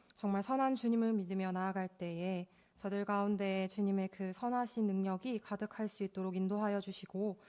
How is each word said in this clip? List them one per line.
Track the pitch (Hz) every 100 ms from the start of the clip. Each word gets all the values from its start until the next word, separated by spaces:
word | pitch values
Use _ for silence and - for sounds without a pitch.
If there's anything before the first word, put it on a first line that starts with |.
| - -
정말 | 202 196
선한 | 202 262 269
주님을 | 254 233 233 226
믿으며 | 220 180 190 185
나아갈 | 185 190 190 185
때에 | - 175 165 180 185 180 - _ -
저들 | 196 202
가운데 | 202 202 202 202 196 190 190
주님의 | 208 202 196 190
그 | - 190
선하신 | 185 240 247 240 233 214
능력이 | 190 190 185 254 226
가득할 | - 202 208 - 214
수 | -
있도록 | 196 190 190
인도하여 | 185 190 208 214 202
주시고, | 190 190 - 190 208 190